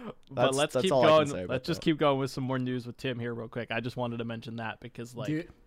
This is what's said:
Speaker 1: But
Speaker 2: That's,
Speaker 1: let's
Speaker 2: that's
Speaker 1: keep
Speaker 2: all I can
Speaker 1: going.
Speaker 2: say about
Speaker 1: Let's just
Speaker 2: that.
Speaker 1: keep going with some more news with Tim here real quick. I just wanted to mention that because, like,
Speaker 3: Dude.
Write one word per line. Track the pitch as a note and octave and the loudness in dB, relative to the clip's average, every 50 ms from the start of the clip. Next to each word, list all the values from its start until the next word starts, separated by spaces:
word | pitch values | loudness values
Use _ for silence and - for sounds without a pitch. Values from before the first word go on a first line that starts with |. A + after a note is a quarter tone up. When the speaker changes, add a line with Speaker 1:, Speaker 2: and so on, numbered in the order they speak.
| B3 G#3+ - - - - | -14 -14 -14 -14 -16 -10
Speaker 1:
But | C#3 - B2 | -2 2 2
Speaker 2:
That's, | C3+ C3 | 2 4
Speaker 1:
let's | C#3 D3+ D#3 - | 2 0 2 2
Speaker 2:
that's | B2+ B2 | 0 2
Speaker 1:
keep | F#3+ C#3+ | 4 4
Speaker 2:
all | C3 A#2+ | 6 8
I | D#3 | 8
can | D#3 | 8
Speaker 1:
going. | D#3 D3+ C#3+ | 8 6 4
Speaker 2:
say | C#3 F2+ F2+ | -2 -6 -4
about | - B2+ | -4 -4
Speaker 1:
Let's | B2+ - | -4 -2
just | - E3+ - | -4 -4 0
Speaker 2:
that. | - | 2
Speaker 1:
keep | E3+ D#3 C#3 | 0 2 4
going | D#3 C#3+ C#3 C3+ | 4 4 4 2
with | C3+ B2+ | 0 -2
some | - C#3+ C3 | -4 -4 -4
more | B2+ C3 C3 | -2 -2 -2
news | B2+ B2 B2+ B2+ A#2 | -2 -2 -4 -4 -6
with | A#2+ A2+ | -8 -12
Tim | - - C3+ B2 A#2+ | -6 -4 -4 -4 -4
here | A#2 A#2+ A#2+ | -4 -6 -6
real | A#2 A2+ A2+ | -6 -8 -8
quick. | - B2 A2 - | -6 -8 -6 -4
I | A2+ A#2 | -4 -4
just | A#2 B2+ - | -4 -4 -4
wanted | C3 B2 A#2+ A#2 A#2 | -4 -4 -4 -4 -4
to | A#2 | -6
mention | A#2 A2+ A2+ A2+ - A#2 | -6 -6 -8 -8 -10 -10
that | A#2 A2+ A2 G2 - | -8 -8 -8 -8 -10
because, | - A#2 - - A#2 A#2+ B2 | -14 -16 -12 -12 -14 -12 -8
like, | A#2 A#2 C3+ | -6 -4 -2
Speaker 3:
Dude. | D3+ D#3 F3 - - _ _ | -2 -2 -4 -8 -16 _ _